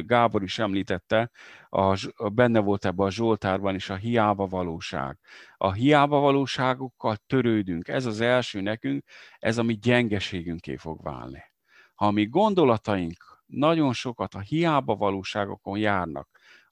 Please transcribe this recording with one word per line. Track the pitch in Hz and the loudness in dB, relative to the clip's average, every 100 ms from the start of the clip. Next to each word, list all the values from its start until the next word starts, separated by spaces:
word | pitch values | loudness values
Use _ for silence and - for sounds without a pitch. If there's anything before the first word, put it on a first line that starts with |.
| 80 | 2
Gábor | 120 117 107 | 4 4 2
is | 92 - | -2 -4
említette, | 104 95 92 92 - 113 117 - - - - | -2 -2 -2 -4 0 0 0 -8 -20 -20 -4
a | - 95 95 | 0 2 2
zs-, | 104 - 107 | -4 -6 -2
benne | 110 123 113 | 2 4 4
volt | 101 101 | 2 0
ebben | 98 90 98 | -2 0 -2
a | |
Zsoltárban | 98 117 107 98 95 98 | 0 0 0 0 -2 -2
is | 95 - | -4 -6
a | |
hiába | 92 113 117 104 98 95 | -6 -2 2 4 2 0
valóság. | 92 87 82 - 78 67 - _ - - - | -2 -4 -6 -8 -6 -6 -10 _ -20 -20 -2
A | 98 | -2
hiába | 101 139 147 143 147 | 2 4 4 4 4
valóságokkal | 143 139 131 - 127 127 131 - 120 104 | 4 2 0 -2 -2 -2 -6 -4 -4 -4
törődünk. | - 131 117 107 92 85 - | 0 0 2 0 0 -4 -4
Ez | 135 123 | -4 -4
az | 107 | -2
első | 120 127 - 101 | 2 2 0 -6
nekünk, | 101 113 135 139 - - - - | -4 -4 -4 -6 -8 -20 -20 -6
ez | 107 117 | -2 0
a | |
mi | 117 | 0
gyengeségünké | 107 120 123 117 101 - 92 85 82 - 64 | 0 2 4 2 -2 -4 -6 -6 -8 -8 -10
fog | 80 80 | -8 -8
válni. | 78 64 62 67 - _ _ - _ | -8 -10 -12 -16 -20 _ _ -20 _
Ha | - 104 | -2 0
a | |
mi | 104 107 | 2 0
gondolataink | 156 214 180 135 110 - 98 82 85 - - _ | 2 2 4 4 2 0 -2 -4 -8 -20 -20 _
nagyon | 123 151 165 139 | -2 0 2 0
sokat | 117 127 - 92 | 0 -6 -6 -8
a | 95 | -8
hiába | 101 156 170 143 131 104 | -4 0 2 0 0 0
valóságokon | 101 98 95 104 101 98 98 101 | 0 -2 -4 -4 -4 -6 -8 -2
járnak, | 107 98 82 69 - _ _ - _ | 0 0 -2 -8 -14 _ _ -20 _